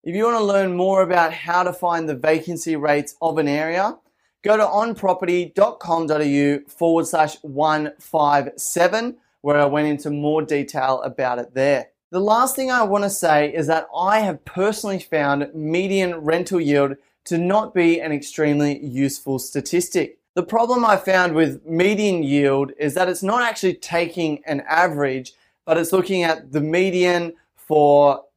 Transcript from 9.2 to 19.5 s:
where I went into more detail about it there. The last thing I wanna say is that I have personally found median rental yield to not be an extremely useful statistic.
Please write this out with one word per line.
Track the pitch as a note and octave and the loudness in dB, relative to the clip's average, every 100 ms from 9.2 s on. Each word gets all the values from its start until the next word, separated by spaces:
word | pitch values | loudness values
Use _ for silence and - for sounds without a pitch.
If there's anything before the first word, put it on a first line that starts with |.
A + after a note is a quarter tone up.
| _ _ | _ _
where | C#3+ D3 | 0 2
I | C#3+ | 2
went | D3 D3+ | 2 0
into | D3 D3+ | -2 -4
more | D3 D3 D#3 | -4 0 -2
detail | D3+ C#3+ C#3 D3 C3 C3 | 0 -4 -2 -4 -2 -2
about | C3+ B2 B2+ A#2+ | -4 -4 -4 -4
it | A#2+ | -6
there. | C3 C#3 C3+ - _ _ | -2 2 0 -2 _ _
The | F3+ | -2
last | G3+ A3+ B3+ C4 | 2 2 2 0
thing | C4 | -2
I | B3 | 0
wanna | G#3+ G3+ G3+ | 2 0 -2
say | G3+ E3+ D3+ D3 | -2 2 2 2
is | E3 C#3+ | -2 0
that | D#3+ - D3+ | -2 -2 -4
I | F#3 G#3+ | 0 2
have | G3+ D3+ | 0 -4
personally | - F#3 G3+ G#3+ G#3 F#3+ | -10 -2 -2 -2 -6 -6
found | - D#3+ C#3+ C#3+ C#3+ | -4 -2 0 0 -2
median | D#3+ D3+ E3+ F#3+ G3 F3+ E3 | -6 -4 -2 0 0 -2 -2
rental | D3+ E3+ F3+ F#3 | 0 0 0 -2
yield | C#3+ C#3+ C#3 C3+ _ _ - | 2 2 2 -2 _ _ -6
to | E3+ | -2
not | F3 G#3 G#3+ | 2 0 0
be | F#3+ E3+ E3+ | 2 2 2
an | D#3+ | -2
extremely | D3 C#3+ - D3+ D3 D3 C#3+ | -6 -6 -2 0 2 0 -2
useful | D3 B2+ C#3 C#3 - C3 | -6 -2 -2 -2 -6 -6
statistic. | - | -4